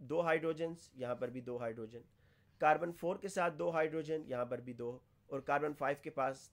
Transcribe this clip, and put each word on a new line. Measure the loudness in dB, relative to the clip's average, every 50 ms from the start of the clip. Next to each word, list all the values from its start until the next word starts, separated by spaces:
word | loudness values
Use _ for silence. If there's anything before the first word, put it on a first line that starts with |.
दो | -6 -2 0 2
hydrogens, | 4 4 4 2 2 0 0 0 -2 -4 -4 -6 -14 -16 -10
यहाँ | -6 -4 -2 -2
पर | -2 -2 -4
भी | -4 -6
दो | -6 -4 -4 -2
hydrogen। | -2 -4 -4 -4 -8 -10 -10 -14 -18 -20 _ _ -20 -20 _ _ _ _ _ 4
carbon | 6 6 6 6 4 -2
four | -4 -2 0 0 0 0
के | -4 -4
साथ | 0 2 2 2
दो | 2 0 0 2
hydrogen, | 4 4 2 2 2 -2 -2 -2 -2 -4 -2 -2
यहाँ | -2 -2 0
पर | 0 -2 -4
भी | -4 -6 -8
दो। | -4 -4 -4 -6 -6 -12 _ _ _ _ -6
और | -6 -4
carbon | 0 2 2 2 2 0 -2
five | 0 0 0 0 0 -4
के | -8
पास | -2 0 0 0 0 -2 -10 -16